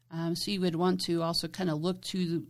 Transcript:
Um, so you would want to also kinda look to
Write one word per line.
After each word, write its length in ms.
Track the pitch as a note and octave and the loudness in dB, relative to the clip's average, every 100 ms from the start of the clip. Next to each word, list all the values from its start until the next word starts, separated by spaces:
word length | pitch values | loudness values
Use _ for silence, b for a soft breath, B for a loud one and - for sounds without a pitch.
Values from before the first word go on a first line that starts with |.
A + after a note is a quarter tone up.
| - | -10
Um, 260 | E3 E3 F3 | -4 -2 -2
so 140 | - | 0
you 100 | G3 | 2
would 160 | F3+ E3 | 2 2
want 240 | F3+ F3+ | 2 2
to 200 | - E3+ | 0 0
also 260 | E3 E3 D#3+ | 2 0 -2
kinda 260 | - F3+ | -2 0
look 260 | D3+ F3 F3+ | 0 0 -2
to 440 | - F#3 F3 E3 | -4 -2 0 0